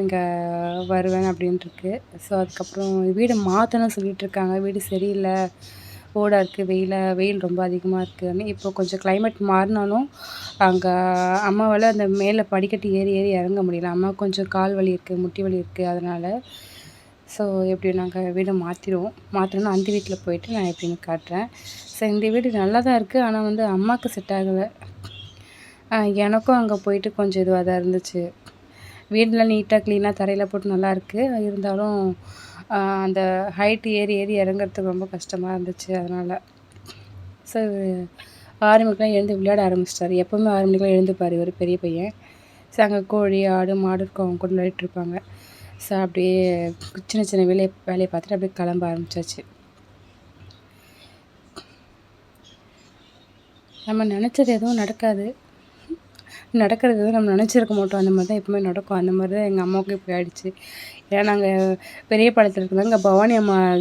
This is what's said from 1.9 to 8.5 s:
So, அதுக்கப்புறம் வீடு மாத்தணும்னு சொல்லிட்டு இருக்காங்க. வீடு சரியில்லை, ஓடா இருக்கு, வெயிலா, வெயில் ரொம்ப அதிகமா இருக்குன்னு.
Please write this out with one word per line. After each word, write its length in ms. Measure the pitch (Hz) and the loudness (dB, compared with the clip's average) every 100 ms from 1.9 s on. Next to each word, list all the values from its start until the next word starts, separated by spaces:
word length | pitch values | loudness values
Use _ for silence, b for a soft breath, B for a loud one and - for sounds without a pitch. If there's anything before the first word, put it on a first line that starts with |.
| 233 - 170 - | -8 -12 -20 -4
So, 60 | 190 | -4
அதுக்கப்புறம் 520 | 185 - 185 196 196 190 185 185 | -4 -6 -10 -6 -2 0 0 2
வீடு 180 | 240 220 196 | 2 2 2
மாத்தணும்னு 480 | 196 233 233 226 214 | 2 2 2 0 -2
சொல்லிட்டு 280 | 196 190 196 | -6 -6 -6
இருக்காங்க. 280 | 196 185 190 196 | -2 -2 -2 -2
வீடு 160 | 196 | -4
சரியில்லை, 520 | - 190 202 196 190 190 185 - B B B B - 208 | -4 -4 -2 -2 0 0 -2 -6 B B B B -6 0
ஓடா 180 | 208 202 | 4 4
இருக்கு, 200 | 185 - 190 | 2 -2 -2
வெயிலா, 320 | 185 190 190 190 185 | 0 0 0 0 0
வெயில் 240 | 196 202 180 | 0 0 -2
ரொம்ப 180 | 180 | -2
அதிகமா 360 | 185 180 185 185 | -2 -2 -2 -2
இருக்குன்னு. 440 | 185 - 180 180 214 | -4 -6 -4 -4 -4